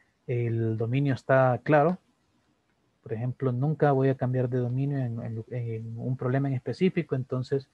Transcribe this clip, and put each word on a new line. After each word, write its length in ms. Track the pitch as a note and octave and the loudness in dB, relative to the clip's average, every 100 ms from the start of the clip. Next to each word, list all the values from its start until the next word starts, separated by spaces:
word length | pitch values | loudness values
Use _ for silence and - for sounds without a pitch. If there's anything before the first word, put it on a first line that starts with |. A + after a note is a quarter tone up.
| _ _ - | _ _ -6
el 500 | A#2+ A#2 A2+ A2+ A2 | -2 0 0 0 -2
dominio 360 | A2+ C3 C#3+ | -2 0 0
está 460 | B2+ - C3+ C3 A#2+ | -2 2 4 4 2
claro. 380 | - D3+ D#3 F#3 _ _ _ _ _ _ _ _ _ _ | 4 4 4 0 _ _ _ _ _ _ _ _ _ _
Por 80 | - | -10
ejemplo, 400 | A2 B2 - C3 | -6 -6 -4 -4
nunca 400 | B2 D3 D3+ D3 | 0 -2 2 2
voy 160 | C3+ C3+ | 4 2
a 80 | C3+ | 2
cambiar 320 | B2+ B2+ B2 | 0 0 0
de 120 | B2+ | 0
dominio 380 | B2 B2+ C#3 C#3 | -2 -2 -2 -2
en, 240 | B2 A#2 | -4 -6
en, 240 | A#2 A2+ - | -8 -8 -8
en 480 | B2 A#2 A2+ A2+ A2+ | -8 -6 -6 -8 -8
un 160 | B2 C3 | -6 -4
problema 320 | B2+ C3+ C#3 | -2 0 0
en 80 | C3 | -4
específico, 600 | - D#3 F#3 F3+ D#3 C3+ | -6 0 0 0 -4 -6
entonces 540 | B2+ B2+ B2+ C#3 - | -4 -6 -2 -4 -6